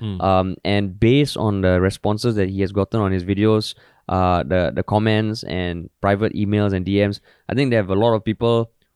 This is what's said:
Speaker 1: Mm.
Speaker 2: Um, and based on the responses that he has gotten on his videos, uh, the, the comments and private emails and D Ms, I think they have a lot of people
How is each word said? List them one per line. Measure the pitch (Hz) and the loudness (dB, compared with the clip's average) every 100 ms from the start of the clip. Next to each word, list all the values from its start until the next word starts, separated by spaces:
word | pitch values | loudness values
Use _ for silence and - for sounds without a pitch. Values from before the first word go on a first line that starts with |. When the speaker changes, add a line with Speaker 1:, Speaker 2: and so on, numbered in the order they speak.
Speaker 1:
Mm. | 107 92 | -8 -2
Speaker 2:
Um, | 92 92 92 - | 2 2 0 -2
and | - 101 101 95 | -2 -2 -2 0
based | 113 139 143 - | 2 4 2 -2
on | 107 98 | -2 0
the | 92 90 | 2 2
responses | 95 - 104 107 120 104 | 2 0 -4 -2 0 0
that | 95 | 0
he | 98 | -2
has | 95 | -2
gotten | 101 98 113 | -2 -2 0
on | 98 | 0
his | 92 | 0
videos, | 90 98 107 110 - - _ _ - | -2 2 2 2 -2 -10 _ _ -4
uh, | 92 90 87 | 0 2 0
the, | 65 90 78 | 0 0 0
the | - | -2
comments | - 107 110 107 107 110 | -2 0 2 2 0 -4
and | - 90 90 85 82 _ | -6 -6 -4 -6 -12 _
private | 98 101 107 | 0 0 0
emails | - 101 104 104 | -2 0 0 0
and | 95 | 0
D | 92 101 | 0 0
Ms, | 101 98 _ _ - | 0 -2 _ _ -4
I | |
think | 120 135 | -2 2
they | 117 | 0
have | 98 | 0
a | 95 | 2
lot | 117 | 2
of | 110 | 0
people | 110 104 117 117 113 _ _ | -2 -2 0 0 -2 _ _